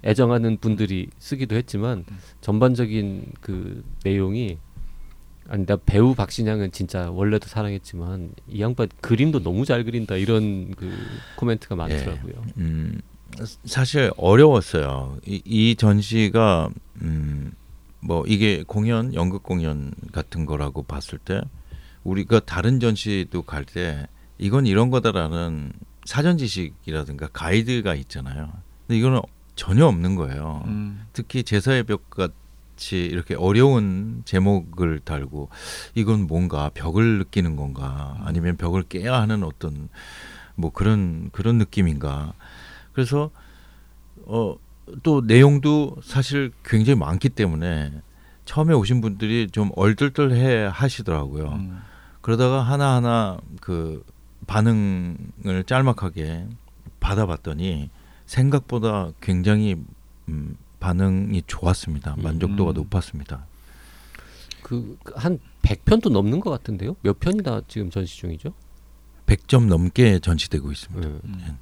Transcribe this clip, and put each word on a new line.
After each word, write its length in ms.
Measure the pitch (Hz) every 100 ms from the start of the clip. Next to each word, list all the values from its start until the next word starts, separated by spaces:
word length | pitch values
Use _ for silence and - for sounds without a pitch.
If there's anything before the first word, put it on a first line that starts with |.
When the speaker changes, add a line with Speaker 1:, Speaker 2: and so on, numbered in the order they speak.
Speaker 1:
애정하는 540 | - 107 120 120 113 110
분들이 500 | 113 104 104 95 90 -
쓰기도 380 | - 139 131 110
했지만 480 | 123 101 113 110 87
Speaker 2:
음. 100 | 95 - -
Speaker 1:
전반적인 920 | - 107 127 123 117 110 101 95 - -
그 440 | - 92 92 107 - -
내용이, 540 | 98 98 95 107 117 80 - - - - - - - - -
아니, 180 | 101 92
나 100 | 101
배우 300 | - 101 120
박신양은 560 | 123 98 - 110 107 98
진짜 400 | - 92 95 87
원래도 380 | 87 101 107 -
사랑했지만 840 | 110 104 98 - 87 87 95 90 - -
이 120 | 107
양반 260 | 107 123 110 -
그림도 420 | - 113 147 147
너무 220 | 87 90
잘 180 | 135 120
그린다, 320 | 117 120 110
이런 560 | 95 98 113 107 98 92 92
그 200 | 92 92 101 - -
코멘트가 400 | - 120 110 -
Speaker 3:
예. 20 | 92
Speaker 1:
많더라고요. 580 | 80 76 67 80 85 120 113 -
Speaker 3:
음, 420 | 82 80 78 110 - - - - 113 -
사실 480 | 123 - 131 151 120 -
어려웠어요. 1000 | 87 110 151 127 82 82 71 67 65 67 -
이, 160 | 101
이 300 | - 107 110
전시가, 960 | 117 110 104 101 113 104 113 110 87 82 - - -
음, 480 | 82 78 73 71 73 - - - - -
뭐 240 | - 85 80
이게 340 | 104 107 92
공연, 480 | - 104 107 117 120
연극 280 | 127 87 95
공연 480 | - 92 82 73 69 - -
같은 340 | - 78 80 80
거라고 380 | 76 71 71
봤을 340 | 65 69 - 76
때 220 | - 95 139 - - - - -
우리가 340 | - 95 98 113
다른 380 | - 85 101 131
전시도 640 | 117 107 107 101 87 90
갈 220 | 80 76
때 420 | 67 - 87 73 73 - - -
"이건 280 | 98 123 131
이런 240 | 98 123
거다"라는 840 | 127 117 92 78 85 85 78 71 - - -
사전 340 | - 123 156 175
지식이라든가 880 | 123 95 82 80 - 78 71 71 76
가이드가 640 | - 82 101 113 123 101 76
있잖아요. 560 | 65 - 65 69 76 - - - -
근데 120 | 113
이거는 220 | 123 127 - - - -
전혀 300 | - 98 160
없는 280 | 90 90
거예요. 480 | 95 71 67 76 76 110
Speaker 2:
음. 380 | 104 104 101 110
Speaker 3:
특히 300 | - 113 127
제사의 400 | 120 104 131 131
벽 260 | 117 104 -
같이 920 | - 90 - - - - - - 92
이렇게 300 | 87 90 -
어려운 880 | 87 92 101 135 127 101 92 107 117
제목을 760 | 117 95 98 98 82 87 85 78
달고 480 | - 76 67 73 71 - - - - -
"이건 320 | 107 110 90
뭔가 420 | 80 90 76 73
벽을 440 | - 76 85 117 107
느끼는 380 | 95 - 85 76
건가? 600 | 71 67 67 67 71 67
Speaker 2:
음. 80 | -
Speaker 3:
아니면 280 | 80 85 85
벽을 280 | 87 92
깨야 360 | 90 92 104 127
하는 220 | 107 110
어떤 460 | 85 - 80 73 73 - - - - - -
뭐 160 | - 82
그런, 600 | - 101 107 92 80 85
그런 260 | - 107 117
느낌인가?" 760 | 104 - 90 73 73 69 76 - - - - - -
그래서, 380 | - 123 143 156 - - - - - - - - - -
어, 280 | 110 107 - - - - -
또 180 | 160 147
내용도 760 | 117 117 143 143 147 151 143 -
사실 480 | - 131 127 139 135 -
굉장히 320 | - 110 110 135
많기 320 | 73 87 139
때문에 600 | - 101 78 87 80 73 73 - - - -
처음에 280 | - - 156
오신 260 | 151 101 123
분들이 480 | 110 98 107 117 107
좀 200 | 107 101
얼떨떨해 920 | - 101 107 143 131 139 123 131 120 104
하시더라고요. 840 | 92 135 - 98 78 69 73 76
Speaker 2:
음. 320 | 73 92 92 - - - -
Speaker 3:
그러다가 420 | - 113 127 135
하나하나 760 | 120 139 139 123 120 117 104 87 - 82
그 440 | - 87 80 80 - - - - -
반응을 1160 | 107 110 110 101 92 87 82 - - 101 92 92
짤막하게 800 | 127 135 117 92 82 78 82 98 117 - - - -
받아봤더니 880 | - 98 104 80 - 76 95 80 69 - - - -
생각보다 840 | - 131 143 135 120 113 104 87 -
굉장히, 560 | - 90 92 107 107 87 - - - - -
음, 280 | 78 73 71 - -
반응이 600 | 92 87 95 95 101 98 -
좋았습니다. 720 | - 87 92 - 73 71 71
만족도가 540 | 82 80 95 101 90
Speaker 2:
음. 20 |
Speaker 3:
높았습니다. 720 | 95 76 95 - 73 69 67 69 - - - - - - - - - - -
Speaker 1:
그, 360 | - 120 110 - -
한 240 | - 123 170 - -
백 220 | - 101
편도 260 | - 220 226
넘는 280 | 107 101 139
것 100 | 208
같은데요? 440 | 139 - 101 98 180
몇 160 | 101 101
편이나 440 | - 208 165 110 -
지금 240 | - 95
전시 260 | 98 90 -
중이죠? 360 | 87 80 - - - - - - - - -
Speaker 3:
백 220 | 104 -
점 200 | 131 117
넘게 520 | 85 90 - 120 95
전시되고 500 | 85 82 - 78 69
있습니다. 380 | 73 - - 80
Speaker 1:
네. 60 | 73
Speaker 2:
음. 200 | 101 95 85
Speaker 3:
예. 60 | 69